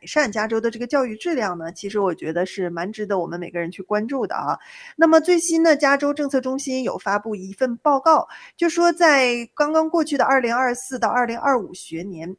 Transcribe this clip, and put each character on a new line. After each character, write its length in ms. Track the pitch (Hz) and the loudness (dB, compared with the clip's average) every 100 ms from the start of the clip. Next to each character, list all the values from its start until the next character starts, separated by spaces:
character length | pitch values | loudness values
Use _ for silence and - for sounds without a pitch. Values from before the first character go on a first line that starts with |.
| 170 | -4
善 240 | 302 269 | 0 0
加 160 | 214 220 | -2 -2
州 140 | 220 | -2
的 100 | 226 | -2
这 80 | 220 | -4
个 80 | 240 | -2
教 180 | 294 | 0
育 120 | 254 214 | -2 -4
质 180 | 349 | -4
量 240 | 302 208 175 | -2 -2 -4
呢？ 140 | 165 | -8
其 160 | - 202 | -8 -6
实 100 | 208 | 0
我 160 | 196 | 0
觉 180 | 165 151 | -2 -4
得 140 | 165 185 | -2 -4
是 240 | - 180 | -4 -6
蛮 220 | 170 185 | -4 -6
值 120 | 214 | -6
得 140 | 208 196 | -4 -2
我 80 | 160 | -4
们 140 | 175 | -8
每 100 | 180 | -8
个 80 | 175 | -6
人 140 | 170 | -6
去 100 | 185 | -8
关 240 | 185 208 226 | -4 -4 -2
注 180 | 277 | -4
的 120 | 208 - | -4 -4
啊。 200 | 143 - - - - | -4 -6 -8 -20 -20
那 140 | - 320 | 2 6
么 120 | 320 | 6
最 160 | 320 349 | 6 2
新 240 | 339 330 | 2 2
呢， 100 | 330 | 4
加 220 | 294 285 277 | 4 4 2
州 180 | 285 | 0
政 140 | 285 285 | -2 -2
策 120 | 269 | -2
中 160 | 254 269 | -2 -6
心 280 | 277 262 | -4 -4
有 120 | 247 - | -4 -4
发 220 | - 202 | -2 -2
布 160 | 226 | -4
一 180 | 202 190 | -8 -10
份 240 | 196 254 233 | -4 -4 0
报 200 | 302 269 | 2 2
告， 300 | 320 302 - - - _ | 4 4 2 -10 -20 _
就 120 | 339 | 0
说 240 | 330 349 | 4 2
在 580 | 339 302 277 254 240 233 | 4 4 6 4 0 -6
刚 200 | - 294 | -2 2
刚 180 | 320 320 | 2 2
过 140 | 330 | 0
去 120 | 311 285 | 0 0
的 80 | |
二 160 | 240 262 | 2 2
零 140 | 233 | 2
二 180 | 240 262 | 0 0
四 240 | 240 - 254 | -2 -6 -2
到 120 | 214 | 0
二 180 | 240 233 | 0 0
零 100 | 233 | -2
二 240 | 277 262 | 0 0
五 140 | 185 | -2
学 280 | 185 - 160 | -12 -12 -10
年， 340 | 196 165 165 | -10 -10 -10